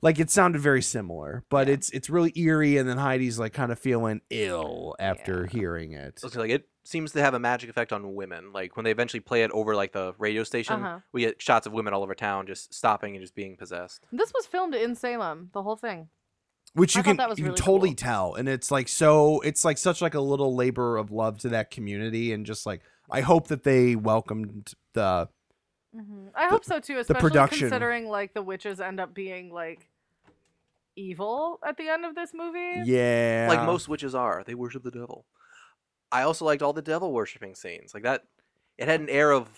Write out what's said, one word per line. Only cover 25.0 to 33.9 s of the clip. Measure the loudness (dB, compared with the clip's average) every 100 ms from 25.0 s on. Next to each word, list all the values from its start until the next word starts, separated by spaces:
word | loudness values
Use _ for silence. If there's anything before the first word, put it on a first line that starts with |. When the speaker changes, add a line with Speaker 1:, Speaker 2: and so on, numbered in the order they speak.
| 2 2 -2 _ _ _ _ _ _ -18
Speaker 2:
Mm-hmm. | -16 -16 -14 -2
I | 2
Speaker 1:
the, |
Speaker 2:
hope | 2 2
so | -6
too, | -4 -6
Speaker 1:
the |
Speaker 2:
especially | 0 2
Speaker 1:
production. | 4 6 4 4 0
Speaker 2:
considering, | 0 -2 -4 -4
like, | -6 -6 -8
the |
witches | -8 -8 -8 -8
end | -8 -6
up | -8 -8
being, | -10 -10 -12
like, | -10 -10 -10 _ _ _ _ _ _ _ _ _ _ _ -14
evil | -12 -8 -4 -4 -4 -6 -8
at | -8
the | -4
end | -4 -4
of | -8
this | -10
movie. | -8 -10 -8 -6 -4 0
Speaker 1:
Yeah. | 2 4 2 2 2 2
Speaker 3:
Like | 2 2
most | -2
witches | -2